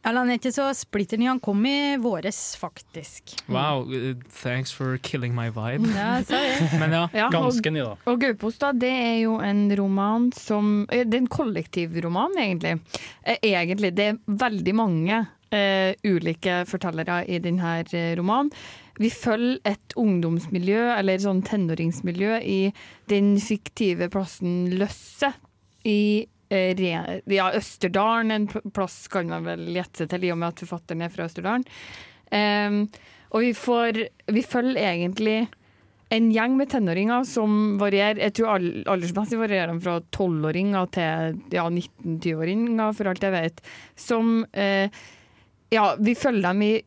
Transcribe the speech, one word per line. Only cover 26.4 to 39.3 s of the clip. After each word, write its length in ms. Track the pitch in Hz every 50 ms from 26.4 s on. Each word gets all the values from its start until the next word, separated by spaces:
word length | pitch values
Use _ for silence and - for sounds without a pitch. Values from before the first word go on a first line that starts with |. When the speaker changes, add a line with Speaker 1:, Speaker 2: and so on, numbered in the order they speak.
| _ _
Speaker 3:
eh, 240 | 202 190 185 185 185
Re-, 480 | 185 185 180 165 165 170 - 180 190 -
ja, 240 | - 196 196 190 185
Østerdalen. 800 | - - 196 - - - - 180 175 190 202 220 226 226 226 220
En 140 | 220 214 208 202
pl-, 220 | - 214 - 202
plass 340 | - - 190 180 - - - -
kan 180 | - 190 175 170
man 160 | 170 170 165
vel 160 | 170 170 170 165 170
gjette 300 | 170 180 180 - _ -
seg 100 | 170 160
til, 140 | - 180 185
i 60 | 180
og 60 | 170 170
med 100 | 170 170
at 80 | 165
forfatteren 460 | - 185 170 180 170 _ - 170 165
er 60 | 170 170
fra 160 | 170 - 170
Østerdalen. 400 | 165 170 - 170 190 220 247 254 - - - - - - - - - - - _ _
Ehm, 560 | - 208 208 208 208 208 208 208 208 208 208 208 - - - - - - - _
og 80 | - 220
vi 120 | 233 247
får, 560 | 226 - - 247 240 233 233 233 220 220 220 - _ _ -
vi 160 | - 220 226
følger 340 | 247 - - 247 240 254 247
egentlig 720 | 233 220 196 170 170 175 175 185 208 214 214 220 220 233 214 - _ _ _ _ _ _ _ _ _ _ _
en 200 | 226 226 233 226
gjeng 240 | 220 220 220 247 262
med 120 | 262 285 277
tenåringer 540 | - 254 214 175 165 180 202 220 240 247 269
som 540 | 262 - 247 214 214 208 208 214 214 202 196
varierer, 400 | 208 202 196 196 202 214 214 208
jeg 160 | - 208 202
tror 140 | - 226 226 208
al-, 280 | 190 180 175 - - -
aldersmessig 520 | - 196 185 170 175 175 190 214 208